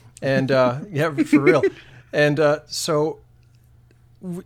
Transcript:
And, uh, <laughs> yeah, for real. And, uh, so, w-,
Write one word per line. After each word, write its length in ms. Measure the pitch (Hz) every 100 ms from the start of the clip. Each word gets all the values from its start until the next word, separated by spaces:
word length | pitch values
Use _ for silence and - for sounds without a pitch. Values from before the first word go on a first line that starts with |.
| - -
And, 300 | 135 135 131
uh, 300 | 131 127 131 208
<laughs> 60 |
yeah, 200 | 147 160 147
for 160 | - 294
real. 240 | - 294 381 - - - -
And, 260 | 151 147 147
uh, 200 | 147 151 -
so, 500 | - - 151 156 - _ _ _ _ _ _ _ _ _ _
w-, 220 | 180 175